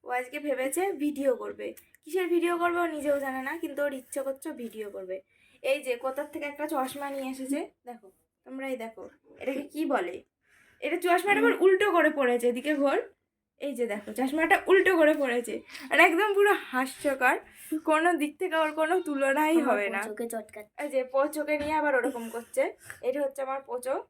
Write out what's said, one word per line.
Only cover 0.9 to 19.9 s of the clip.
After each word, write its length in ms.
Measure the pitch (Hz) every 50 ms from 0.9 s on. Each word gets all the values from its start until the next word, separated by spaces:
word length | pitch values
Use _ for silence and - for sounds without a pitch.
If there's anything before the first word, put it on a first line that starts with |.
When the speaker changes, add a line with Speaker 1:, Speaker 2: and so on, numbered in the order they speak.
Speaker 1:
ভিডিও 400 | 370 269 294 294 294 262 277 269 247
করবে। 320 | 214 208 202 202 208 208 - - - _ _ _ _ _
কিসের 240 | 311 302 381 359
ভিডিও 300 | 330 339 339 330 349 349
করবে 220 | 339 349 349 339 349
ও 60 | 349
নিজেও 340 | 330 311 302 269 294 285 285
জানে 220 | 277 269 262 262
না, 160 | 262 269 311
কিন্তু 220 | 339 330 294 277 277
ওর 120 | 285 294 269
ইচ্ছে 280 | 262 247 _ - 285
করছে 300 | 269 269 269 269 - 320
ভিডিও 360 | 285 240 240 226 214 220 214 202
করবে। 320 | 196 196 190 185 185 190 _ _ _ _ _ _ _ _
এই 180 | - 262 269 294 277
যে 100 | 262 240
কোথার 320 | 240 254 262 262 285 294 294
থেকে 140 | - 320 285
একটা 220 | 285 285 285 294
চশমা 420 | 311 330 269 262 262 - 285 285 277
নিয়ে 220 | 277 277 269 262
এসেছে, 280 | 262 262 262 262 277 302 381 415 _ _ _
দেখো, 220 | 247 240 233 - 190 _ _ _ _ _ _ _
তোমরাই 300 | 254 262 269 269 269 262
দেখো, 260 | 233 226 226 - - - - _ _ _ _ - -
এটাকে 220 | - 254 277 277
কি 200 | 285 - - 302 320
বলে? 300 | - 277 208 180 170 - - - _ _ _ _ _ _ _ _ _ _ _
এটা 180 | - 294 320
চশমাটা 420 | 349 359 359 349 359 - - 403 -
আবার 160 | 440 - - -
উল্টো 320 | 339 381 381 370 415 415
করে 180 | 339 339 302 311
পড়েছে, 360 | 302 294 269 247 240 240 233
এদিকে 260 | 247 233 254 247 294 302
ঘোর। 240 | 277 277 277 294 403 - - _ _ _ _ _ _ _ _ _ _
এই 120 | - 285 262
যে 100 | 226 240
দেখো, 220 | 220 202 214 208 - 214
চশমাটা 420 | - 262 262 285 320 320 330 392 - -
উল্টো 240 | - 359 392 359 381 370
করে 160 | 330 311 294 311
পড়েছে, 400 | 294 277 254 240 247 233 226 220 233 - - - - 277 262
মানে 120 | - 285 330
একদম 260 | 359 330 330 415 427 403
পুরো 180 | 392 403 415 392 - - -
হাস্যকর, 640 | - 254 262 262 - - - 294 269 269 262 254 311 - - - - - - - 311 311 -
কোনো 240 | - 311 311 320 349 349
দিক 180 | 285 294 302 294 _
থেকে 160 | 381 349 311
ওর 160 | 320 311 302
কোনো 240 | 302 311 320 311 349 370
তুলনাই 520 | 349 311 294 269 269 269 269 294 302 311 330
Speaker 2:
আমার 120 | 330 285
Speaker 1:
হবে 220 | 269 220 202 202
না। 120 | 196